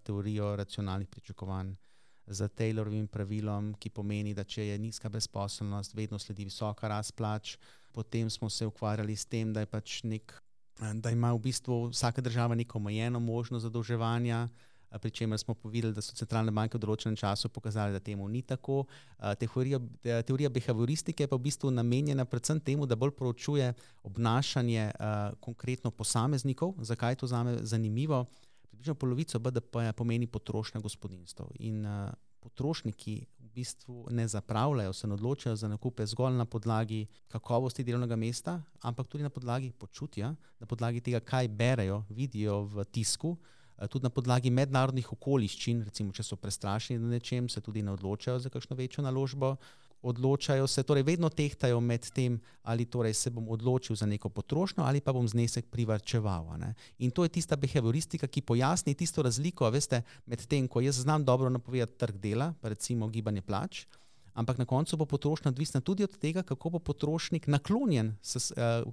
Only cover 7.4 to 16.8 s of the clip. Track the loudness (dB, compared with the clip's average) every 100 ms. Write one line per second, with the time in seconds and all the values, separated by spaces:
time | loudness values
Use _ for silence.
7.4 | -6 -14 -18 -20 -14 -10 -4 -2 -2 -2
8.4 | -4 -2 -4 -2 -2 0 -2 -4 -4 -2
9.4 | -2 -2 -2 -4 -6 -6 -4 -6 -8 -20
10.4 | -20 -20 -20 -8 -4 -2 0 2 4 2
11.4 | 0 -2 0 0 0 0 0 0 -2 0
12.4 | 2 2 -2 -4 -2 0 0 0 0 -2
13.4 | -2 -4 -2 -4 -2 0 2 2 2 0
14.4 | -2 -8 -20 -20 -14 -6 -6 -2 0 0
15.4 | -2 -6 -4 0 0 -2 -6 -6 -2 2
16.4 | 2 2 0 0